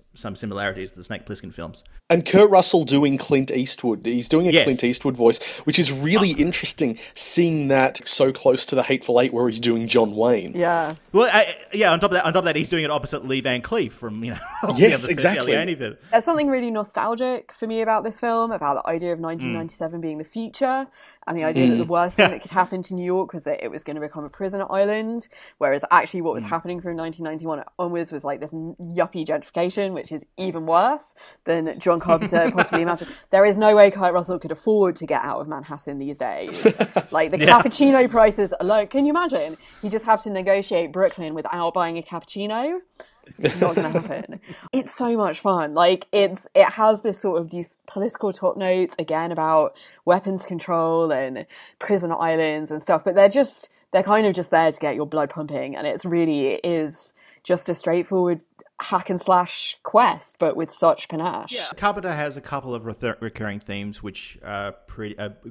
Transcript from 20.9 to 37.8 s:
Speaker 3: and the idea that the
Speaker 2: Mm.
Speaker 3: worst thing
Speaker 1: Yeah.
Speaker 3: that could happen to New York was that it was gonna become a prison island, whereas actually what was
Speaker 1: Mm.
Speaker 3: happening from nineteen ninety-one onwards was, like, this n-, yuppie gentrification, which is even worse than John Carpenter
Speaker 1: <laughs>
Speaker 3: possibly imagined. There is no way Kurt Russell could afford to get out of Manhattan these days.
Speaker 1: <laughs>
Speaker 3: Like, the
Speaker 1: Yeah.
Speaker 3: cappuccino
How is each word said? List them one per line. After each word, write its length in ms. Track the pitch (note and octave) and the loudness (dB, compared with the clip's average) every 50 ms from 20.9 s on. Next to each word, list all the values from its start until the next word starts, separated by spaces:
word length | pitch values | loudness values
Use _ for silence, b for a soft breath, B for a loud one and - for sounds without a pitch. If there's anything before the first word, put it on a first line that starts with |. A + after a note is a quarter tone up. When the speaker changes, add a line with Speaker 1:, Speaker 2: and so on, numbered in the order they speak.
| b b b b b b _ | b b b b b b _
Speaker 3:
and 100 | - E3 | -8 -6
the 60 | E3+ D#3 | -4 -2
idea 240 | D#3+ - - - - | 0 2 4 4 4
that 60 | A#2 | 4
the 80 | - - | 2 0
Speaker 2:
Mm. 40 | D#3+ | 0
Speaker 3:
worst 260 | E3+ E3+ F3 F3+ - | 0 0 0 0 2
thing 80 | - G3+ | 2 2
Speaker 1:
Yeah. 60 | E3 | 2
Speaker 3:
that 100 | D#3+ - | 2 -4
could 100 | - - | -10 -4
happen 300 | E3 F#3 F3+ F3+ F#3+ F#3 F3+ | -2 -2 -2 -2 -4 -8 -8
to 120 | - F#3 | -8 -8
New 100 | F3+ F3 | -6 -4
York 260 | F3+ F3+ F#3+ F#3 - - | -2 -2 -2 -2 -4 -8
was 100 | E3 - | -8 -6
that 200 | D3 D3 - - | -6 -6 -6 -6
it 60 | A#2 | -8
was 140 | - - - | -10 -10 -10
gonna 160 | - D3 D#3 | -10 -10 -8
become 240 | D3+ D3 D3+ D3+ D3 | -10 -10 -10 -12 -14
a 40 | C#3 | -12
prison 340 | - - G3 F#3+ G3 G3 G3 - | -10 -8 -8 -6 -6 -6 -6 -4
island, 580 | - G3 G3+ G3+ G#3+ A3 A3 A3 A#3 A#3 - B B B B B B - | -2 0 0 0 0 -2 -4 -6 -8 -8 -10 B B B B B B -2
whereas 260 | D3 C3+ C3+ C#3+ - - | 0 0 0 0 0 2
actually 300 | F3+ - B2 - - F3+ | 4 4 2 2 -4 -4
what 120 | E3 E3 C3+ | -4 -4 -4
was 100 | - A2 | -4 -4
Speaker 1:
Mm. 60 | G#2 | -4
Speaker 3:
happening 320 | E3 E3 - F3+ F3+ F3 | -6 -6 -4 -6 -10 -8
from 140 | F3 F3+ E3+ | -8 -8 -8
nineteen 280 | E3 E3 E3 D#3+ F3 E3 | -8 -8 -8 -8 -10 -10
ninety-one 400 | D#3 D#3+ D#3+ E3 E3 D#3 C#3+ - - - | -10 -8 -8 -8 -8 -8 -8 -10 -12 -10
onwards 340 | - F3+ F3 F3 E3+ E3 E3 | -8 -6 -4 -4 -6 -6 -6
was, 120 | D#3+ C#3+ C#3 | -8 -8 -8
like, 160 | C#3+ C#3+ A#2+ | -8 -8 -8
this 100 | D3 D3 | -8 -10
n-, 240 | D#3+ D#3+ D#3+ E3 F3+ - | -10 -10 -10 -12 -12 -14
yuppie 440 | F3 E3+ E3+ F3+ E3+ - - F3+ D3+ | -14 -6 -2 -2 -2 -2 -4 -8 -6
gentrification, 640 | - D3+ D3+ - - - F3 F3 F#3 - G#3 G3+ F#3+ F#3 | -4 -6 -6 -6 -6 -4 -4 -4 -2 -2 -4 -4 -4 -6
which 160 | C#3+ - - | -8 -10 -10
is 120 | D#3+ D3+ - _ _ | -12 -14 -14 _ _
even 280 | - F#3+ F#3 E3 E3 D#3+ | -8 -8 -6 -6 -6 -2
worse 480 | D#3+ E3 F3 G3+ B3 D4+ D4+ - - B B B B B B _ | 2 2 4 4 2 0 -2 -8 -14 B B B B B B _
than 320 | - E3 E3 D#3+ D#3+ - | -2 -2 0 -2 -4 -6
John 220 | E3 - F#3 F3 E3+ | -2 2 2 2 2
Carpenter 500 | - F3 E3 E3 G#3+ F#3 F3 E3+ E3 D#3+ | 2 2 2 2 2 2 2 2 2 2
Speaker 1:
<laughs> 20 | - | 2
Speaker 3:
possibly 280 | F3+ - - - E3 | 2 0 2 0 -2
imagined. 300 | E3+ F3 E3+ E3 - B B B B _ | 0 -2 -4 -4 -8 B B B B _
There 140 | - F#3+ G3+ | 4 6 6
is 120 | G#3 G3 | 6 4
no 180 | G#3 G#3+ G#3+ G#3 | 4 6 6 8
way 160 | G#3 G3+ G3+ | 10 8 8
Kurt 220 | G3 G3+ F#3 F3+ E3+ | 6 4 0 0 0
Russell 260 | F3+ F3 - F3+ F3 | 0 -2 -2 -4 -6
could 120 | - D3+ | -6 -8
afford 440 | A#3 - - A3 G#3+ G#3 G3 F3+ E3+ | -10 -4 0 2 4 4 4 2 0
to 100 | - E3+ | -2 -4
get 160 | - D3+ B2+ - | -2 -2 -2 -2
out 160 | C#3+ - B2 | -4 -6 -6
of 60 | C#3+ | -6
Manhattan 520 | D3+ D#3 C#3 C#3+ - D3 C#3+ - C#3+ C#3+ C#3 | -8 -10 -10 -10 -12 -14 -12 -10 -10 -10 -8
these 180 | C#3 C#3+ C#3+ | -8 -8 -8
days. 480 | - B2+ A#2 E2+ D2 - - - - - G#3+ - - A3+ - | -6 -6 -6 -6 -8 -8 -10 -2 2 2 2 4 2 0 -2
Speaker 1:
<laughs> 200 | - - - - | -2 -2 -2 0
Speaker 3:
Like, 200 | - D#3+ D#3+ D#3 | 0 0 0 0
the 80 | E3 E3 | 0 2
Speaker 1:
Yeah. 220 | D3+ F3 A#3+ A#3+ | 6 8 8 8
Speaker 3:
cappuccino 480 | E3+ B3 - - | 6 4 2 4